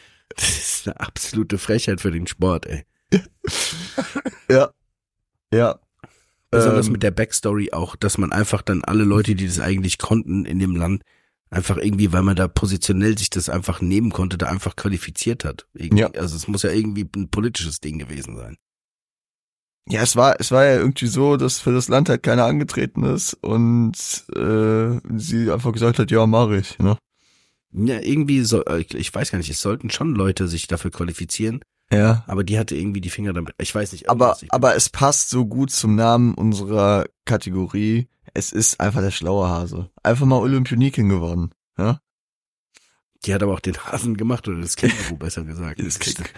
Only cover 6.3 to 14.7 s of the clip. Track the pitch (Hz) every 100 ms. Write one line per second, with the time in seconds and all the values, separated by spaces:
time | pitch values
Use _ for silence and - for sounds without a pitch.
6.3 | _ - 117 117 110 107 101 104 92 107
7.3 | - 107 104 101 - 87 - 101 - 95
8.3 | 101 107 101 - 92 - 104 104 101 107
9.3 | 95 95 87 90 95 92 - - 113 -
10.3 | 98 - 90 95 87 85 98 _ _ _
11.3 | _ - 92 87 87 101 101 101 87 95
12.3 | 92 95 - 101 95 - 95 104 107 101
13.3 | 95 - 90 - 87 87 98 117 - 90
14.3 | 87 85 90 98